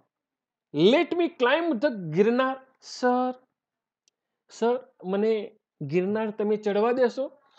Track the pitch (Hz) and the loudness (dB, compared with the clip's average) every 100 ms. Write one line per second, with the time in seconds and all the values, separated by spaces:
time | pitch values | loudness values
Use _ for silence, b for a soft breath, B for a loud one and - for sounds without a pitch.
0 | _ _ _ _ _ _ _ 147 185 294 | _ _ _ _ _ _ _ 2 4 4
1 | - 339 339 - 247 311 339 233 294 220 | 2 0 -2 0 0 2 0 0 -2 -2
2 | 165 160 214 240 262 262 - _ - - | -2 2 2 2 -2 -4 -12 _ -20 -2
3 | 247 247 254 254 _ _ _ _ _ _ | 0 0 -2 -6 _ _ _ _ _ _
4 | _ _ _ _ _ - 226 254 - _ | _ _ _ _ _ -2 -2 -2 -6 _
5 | 180 196 220 214 196 - _ - 139 175 | -6 -2 0 -2 -6 -16 _ -14 -4 -2
6 | 185 220 220 208 214 214 214 202 233 254 | 0 -2 -4 -4 -2 -2 -2 0 0 2
7 | 240 - 277 - b | 0 -2 -8 -10 b